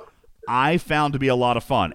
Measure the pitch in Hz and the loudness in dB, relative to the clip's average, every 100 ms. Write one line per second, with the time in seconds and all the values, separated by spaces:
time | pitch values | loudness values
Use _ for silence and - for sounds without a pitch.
0 | - _ _ _ - 120 139 170 - 151 | -20 _ _ _ -4 0 2 2 0 -2
1 | 147 143 135 123 120 117 - 131 87 | 0 0 0 2 2 0 -2 -2 -2